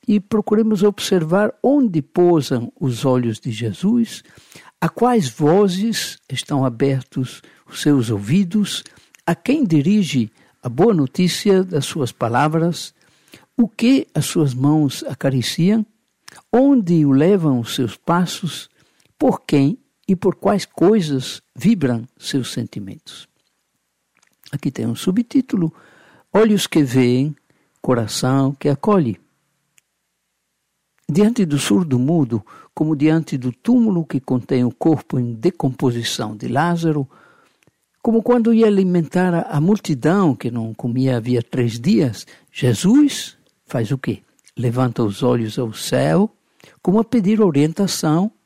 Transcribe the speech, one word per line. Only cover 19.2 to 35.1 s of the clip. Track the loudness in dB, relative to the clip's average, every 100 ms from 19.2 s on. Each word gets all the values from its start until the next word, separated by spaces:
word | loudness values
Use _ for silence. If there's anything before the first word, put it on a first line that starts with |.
| -2 -2
quem | 0 2 2 -2 _ _ -4
e | 0
por | 0 0
quais | -2 -2
coisas | -4 0 2 4 0 -4 -6 -12 _
vibram | -2 0 2 0 -2 -8 _
seus | -6 -4 -4
sentimentos. | -8 -8 -10 -12 -16 -20 -20 -20 _ _ _ _ _ _ _ _ _ _ _ -14
Aqui | -8 -6
tem | -6 -6
um |
subtítulo: | -4 -2 -2 0 -2 0 -2 -2 -6 _ _ _ _ _
Olhos | 2 2 2 0
que | 0
veem, | 2 2 2 2 -2 -6 _ _ _ _
coração | -2 0 -2 -4 0 0 0
que | -2 -2
acolhe. | -2 2 2 0 -4 _ _ _ _ _ _ _ _ _ _ _ _ _ _ _ _ _ _ -4
Diante | 2 2 2 0
do | 0
surdo | 2 0 2 0
mudo, | 2 2 0 -2 -8 -20 -20
como | -4 -2
diante | 2 2 2 0 -6
do | -6
túmulo | -4 0 2 2 0
que | -2 -6
contém | -2 -4 0 0
o | 0
corpo | 0 0 0 -2